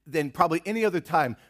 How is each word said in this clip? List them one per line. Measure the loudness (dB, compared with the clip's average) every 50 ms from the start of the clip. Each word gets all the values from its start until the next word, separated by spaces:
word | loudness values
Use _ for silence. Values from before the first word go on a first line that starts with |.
| _
than | -6 -4 -2 -2 0
probably | 0 2 2 2 2 -2 -2
any | -4 -2 0 0
other | 0 0 -2
time | -2 0 2 2 2 0 -2 -8 _